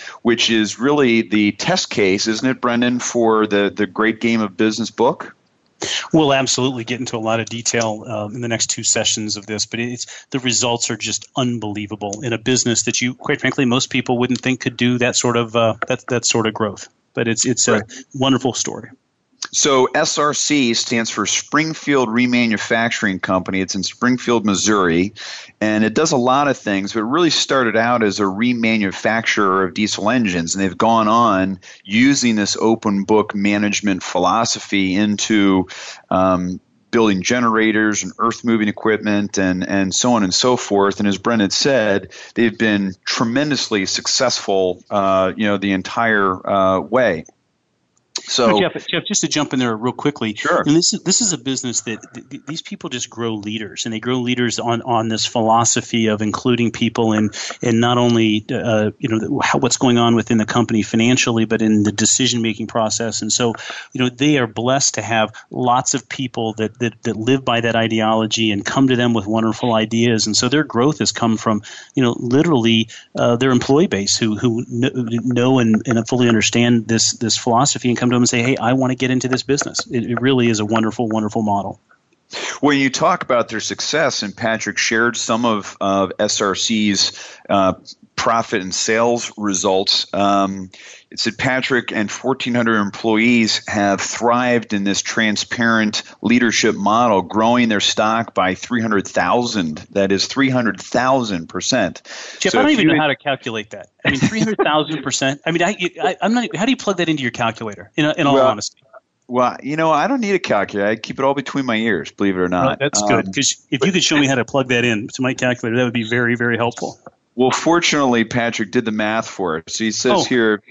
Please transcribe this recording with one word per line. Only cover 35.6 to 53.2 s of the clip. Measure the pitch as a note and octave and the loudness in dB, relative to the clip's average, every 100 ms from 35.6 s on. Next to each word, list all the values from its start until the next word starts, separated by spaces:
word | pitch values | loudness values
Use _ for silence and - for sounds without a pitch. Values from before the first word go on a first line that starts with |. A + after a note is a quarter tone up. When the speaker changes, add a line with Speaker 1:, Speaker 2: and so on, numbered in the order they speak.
| F2+ - - - - | 2 -8 -16 -18 -2
Speaker 1:
um, | F#2 F#2+ F2+ F2+ F2+ _ _ - | 2 2 2 -2 -8 _ _ -2
building | A#2 A2 F#2+ | 2 4 2
generators | - B2 A#2+ A2 A2 G#2+ G#2+ G2+ | 0 0 2 2 2 2 2 0
and | F#2 - | -6 -4
earth | A2+ - | -4 -2
moving | A#2+ A2+ G#2+ | 0 2 0
equipment | - A2 G#2 G#2+ G#2 G2+ G2 | -2 0 0 0 -2 -2 0
and, | F#2+ F2+ F#2 | 0 0 -2
and | G2 G2 | 0 0
so | - B2 | 0 2
on | A#2 | 2
and | G2 | 2
so | - B2+ B2 | 0 0 0
forth. | - G2+ G2 G2 | 0 2 2 2
And | G2+ | -2
as | F#2+ | 0
Brendan | A#2 A2+ G2 | 0 2 0
said, | - D3 C3 G#2+ G2 F#2 - - | 0 2 2 2 0 -4 -18 -10
they've | - A2+ G#2+ | 0 0 2
been | A2 G2+ G2 F#2 | 2 2 0 -4
tremendously | - - A#2 B2+ D3+ C3 - G#2 F#2 | -6 -2 0 0 -2 -2 -2 -2 -2
successful, | - - - B2 - - G2 F#2 F2+ - | -4 -2 0 0 -2 -2 0 0 -2 -4
uh, | G#2 G2 F#2+ F#2 - | -2 2 2 2 0
you | G#2+ | 0
know, | G2+ | 0
the | G2+ | 0
entire, | F#2+ F#2 A#2+ A#2 G#2 G2 F#2 - | -2 -2 -2 2 2 2 0 0
uh, | G2 F#2+ F#2+ | 2 4 2
way. | D#2 B2+ A#2 D#2+ - _ _ _ _ _ _ _ _ - - | 0 2 2 0 -6 _ _ _ _ _ _ _ _ -16 -6
So | - G#3+ G#3 | 2 4 4
Speaker 2:
Jeff, | F3 - - | 2 -2 -6
Jeff, | E3+ | -6
just | - G3+ | -4 -4
to | D3+ | -2
jump | D3+ D3 | -2 -2
in | C3+ | -2
there | B2 G#2+ | -2 -2
real | B2 | -4
quickly. | B2 D3 - A2 | -2 -4 -2 -6
Speaker 1:
Sure. | G#2 - E3 C#3+ | -4 0 0 2
Speaker 2:
And | |
this | D#3+ - | 2 2
is, | F#3+ | -2
this | E3+ - | -2 0
is | - | 0
a | D3+ | -4
business | B2+ C3 B2+ A2 | -4 -6 -4 -6
that | A#2+ G#2+ - | -6 -10 -10
th-, | A#2+ C3 | -18 -16
th-, | C#3 - | -18 -12
these | D#3+ | -12
people | - G3 E3 | -12 -12 -10
just | B2 - | -10 -10
grow | - | -6